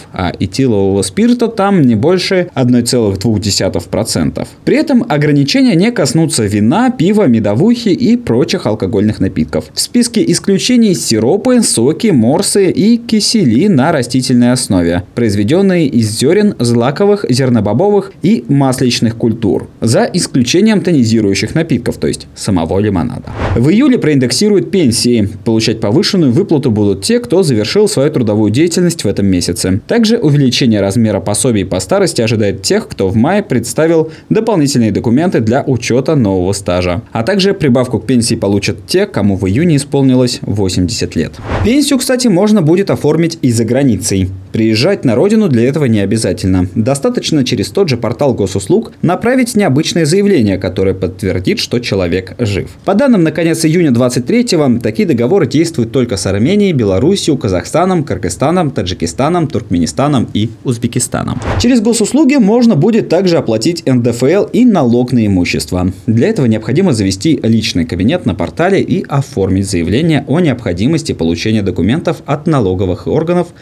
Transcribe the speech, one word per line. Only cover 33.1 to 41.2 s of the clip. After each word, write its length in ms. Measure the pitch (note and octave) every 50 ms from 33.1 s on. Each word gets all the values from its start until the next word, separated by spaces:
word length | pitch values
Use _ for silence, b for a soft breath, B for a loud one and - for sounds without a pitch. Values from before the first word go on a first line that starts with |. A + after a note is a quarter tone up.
| G#2+
мае 260 | A2 A#2 D#3+ G3 G#3
представил 680 | G3+ - C#3 A#2 A#2+ - - C#3+ D#3 E3 E3+ D#3+ D#3 - B B B B
дополнительные 640 | E3 G#3+ A3+ A#3 G#3+ E3 C#3+ C#3 - B2+ A2+ G#2+
документы 480 | F#2+ G2 - A#2+ A#2 C#3+ E3+ F#3 - D3+
для 240 | A2+ A2 B2 C#3+ -
учета 520 | D3 C3 A2 - - A2+ C3 C#3 E3+ D#3+
нового 380 | C#3 A#2 G2 F#2+ F#2 F2+ F#2+ G2
стажа. 480 | - - - F2+ F2+ F2+ F2+ F2 - - -
А 120 | - A2+ A2+
также 320 | - G#3 G3 F#3 G3+ G3
прибавку 440 | - - C3+ A#2+ C3+ B2 B2 - -
к 60 | -
пенсии 300 | - C3 A#2+ A2+ A#2 A#2
получат 500 | F2+ G#2 G2+ G2+ G2+ - - F#2+ - -
те, 220 | - - F3+ G#3
кому 300 | G3+ - A2+ G2+ G2+ G2
в 100 | F#2 G2
июне 300 | F#2 F#2+ C3 F3 F3+ D3+
исполнилось 640 | C#3 C#3+ - - C#3 C3+ C3 B2+ B2+ B2+ A#2+ - - -
восемьдесят 720 | - G#2 G#2 G2 F#2 - G2 F#2 E2+ - - F#2 - -
лет. 160 | E2